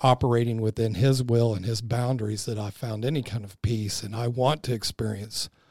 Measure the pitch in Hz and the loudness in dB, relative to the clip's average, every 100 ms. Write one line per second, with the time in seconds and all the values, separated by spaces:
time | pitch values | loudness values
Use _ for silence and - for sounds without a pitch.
0 | 131 123 131 117 120 113 110 110 113 104 | 4 4 4 4 2 0 0 0 0 2
1 | 135 131 120 117 117 107 92 107 113 120 | 4 4 4 4 4 2 -2 -4 -2 -2
2 | 123 131 107 107 - 107 101 - 120 107 | 0 -2 -2 -4 -6 -6 -6 -8 -8 -4
3 | 120 151 120 110 101 - 110 113 101 - | -2 -2 -4 -6 -8 -4 -2 -2 -2 -6
4 | 107 107 120 123 127 151 - 117 - - | -6 -4 -2 2 2 2 -2 -4 -4 -4
5 | 110 101 107 - - _ _ | -4 -4 -8 -8 -10 _ _